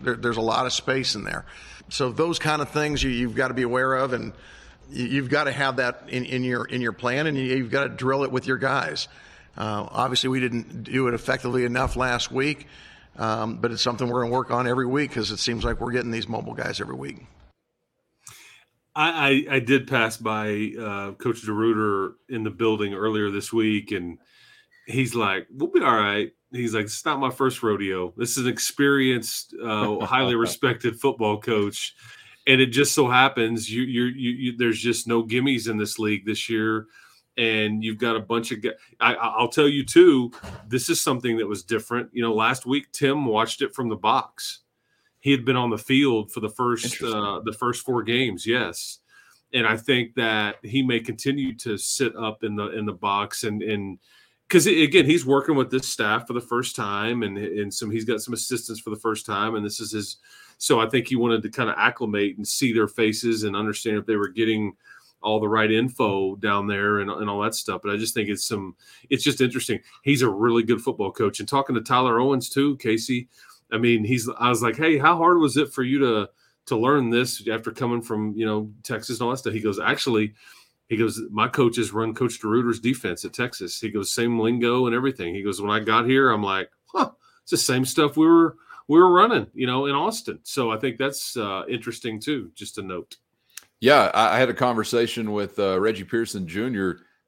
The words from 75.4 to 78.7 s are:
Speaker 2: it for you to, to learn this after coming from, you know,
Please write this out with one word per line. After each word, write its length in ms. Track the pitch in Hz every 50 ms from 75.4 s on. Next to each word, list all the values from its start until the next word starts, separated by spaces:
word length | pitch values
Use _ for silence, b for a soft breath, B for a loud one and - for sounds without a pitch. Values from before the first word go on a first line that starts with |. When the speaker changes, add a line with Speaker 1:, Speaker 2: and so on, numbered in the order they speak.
| 156 135 120
Speaker 2:
it 160 | 151 143 131
for 120 | - 135 127
you 160 | 127 139 139
to, 300 | 135 120 110 107 98 - _ _ _ _ _ _ -
to 100 | - -
learn 360 | 110 117 131 147 143 123 113
this 360 | 117 120 127 123 - - 101
after 220 | 113 110 113 113 113
coming 300 | 110 - 131 120 120 120
from, 320 | 113 - 113 107 107 107 101
you 80 | 110 113
know, 240 | 107 107 107 107 107